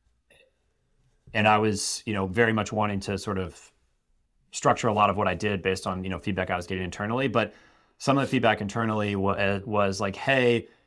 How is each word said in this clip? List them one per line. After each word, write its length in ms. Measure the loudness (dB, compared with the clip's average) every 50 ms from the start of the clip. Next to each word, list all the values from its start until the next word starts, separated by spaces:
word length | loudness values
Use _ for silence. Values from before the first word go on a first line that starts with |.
| _ _ _ _ _ _ _ _ _ _ _ _ _ _ _ _ _ _ _ _ _ _ _ _ _ -4 0
and 120 | 2 4
I 120 | 6 6 4
was, 440 | 4 2 0 -2 -4 -6 -6 -6 -6
you 80 | -4 -2
know, 120 | -2 -2
very 260 | 0 2 4 4 4
much 200 | 4 2 0 -2
wanting 280 | -2 -2 0 0 -2 -4
to 180 | -4 -4 -6 -4
sort 200 | -4 -4 -4 -4
of 340 | -6 -6 -10 -16 -20 -20 _ _ _ _ _ _ _ _ _ _ _ _ _ _ _ _
structure 380 | -6 0 2 2 2 2 2 0
a 40 |
lot 180 | 4 4 4 4
of 60 | 4
what 120 | 2 0 0
I 60 | -2
did 280 | -2 -2 -2 -2 -2
based 240 | -2 -2 -2 -2 -4
on, 180 | -6 -6 -6 -6
you 60 | -6
know, 80 | -6 -6
feedback 320 | -4 -4 -2 -2 -2 -2
I 60 | -2
was 100 | -4 -4
getting 180 | -4 -6 -6 -6
internally. 440 | -6 -6 -6 -4 -4 -2 -2 -2 0
But 260 | 0 0 0 -2 -4 -12 -20 _ _ _ _ _ _ -4
some 180 | 0 2 2
of 60 | 2
the 60 | 2 0
feedback 320 | 2 2 4 4 2 2
internally 560 | -2 -4 -4 -2 -2 0 0 0 0 -2 0
wa-, 160 | 0 0 0
uh, 280 | 0 0 0 0 0 -2 -4
was 360 | -2 0 0 2 0 0 -2
like, 160 | -4 -4 -4
"Hey, 520 | -4 -2 0 2 4 4 4 4 2 0 -6 _ _ _